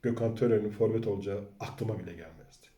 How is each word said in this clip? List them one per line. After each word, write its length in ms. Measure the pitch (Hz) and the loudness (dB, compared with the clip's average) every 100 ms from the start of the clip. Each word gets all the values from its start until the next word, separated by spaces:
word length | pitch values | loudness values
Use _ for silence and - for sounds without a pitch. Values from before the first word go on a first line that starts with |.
Gökhan 320 | 123 117 113 | 0 0 0
Töre'nin 360 | 113 120 107 104 | 2 4 4 2
forvet 360 | - 110 113 110 | 2 2 4 0
olacağı 380 | 98 95 101 - - | -2 -2 -6 -8 -10
aklıma 380 | 113 - 110 104 | -10 -4 -4 -4
bile 140 | 87 | -6
gelmezdi. 540 | 85 - - - - - | -12 -16 -18 -20 -20 -20